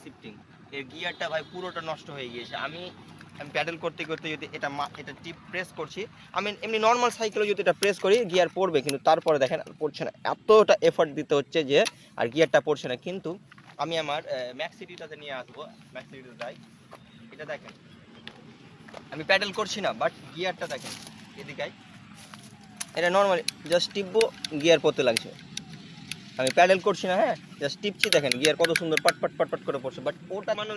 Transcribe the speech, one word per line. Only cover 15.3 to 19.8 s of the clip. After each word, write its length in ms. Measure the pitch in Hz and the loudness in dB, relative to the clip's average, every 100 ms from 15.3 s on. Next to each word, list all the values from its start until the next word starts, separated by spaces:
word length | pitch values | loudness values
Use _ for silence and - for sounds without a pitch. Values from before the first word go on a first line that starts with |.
| 131 | -10
আসবো, 200 | 123 127 151 - - | -12 -14 -16 -16 -18
ম্যাক্স 160 | - 110 | -18 -16
সিটিতে 240 | 135 127 113 | -18 -18 -14
যাই, 140 | 120 - - - - - - - - | -12 -12 -20 -20 -20 -20 -20 -20 -20
এটা 120 | 135 151 | -16 -12
দেখেন 220 | 147 117 - - - - - - - - - - - - - - | -12 -12 -20 -20 -20 -20 -20 -20 -20 -20 -20 -20 -20 -20 -18 -14
আমি 100 | 147 151 | -8 2
প্যাডেল 220 | 190 202 190 | 2 2 -4
করছি 200 | 202 214 | -4 -2